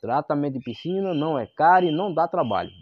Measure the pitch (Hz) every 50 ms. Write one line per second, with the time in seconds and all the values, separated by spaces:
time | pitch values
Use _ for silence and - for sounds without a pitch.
0 | - 107 120 143 151 _ 151 143 147 147 131 131 120 123 113 - - 165 185 190
1 | 196 190 175 147 147 160 156 135 113 - _ - 151 165 180 185 180 170 151 156
2 | 196 208 165 - 165 175 - 180 151 117 104 92 85 82 90 90